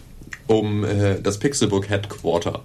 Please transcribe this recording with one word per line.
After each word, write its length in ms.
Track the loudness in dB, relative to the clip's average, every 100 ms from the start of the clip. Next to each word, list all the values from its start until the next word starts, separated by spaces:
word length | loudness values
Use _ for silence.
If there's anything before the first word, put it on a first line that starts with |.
| -20 -20 -18 -8 2
um, 340 | 2 2 0
äh, 380 | 0 2 2 2
das 160 | -2 0
Pixelbook 500 | 0 2 2 2 0
Headquarter 760 | -2 -2 -4 0 0 0 -6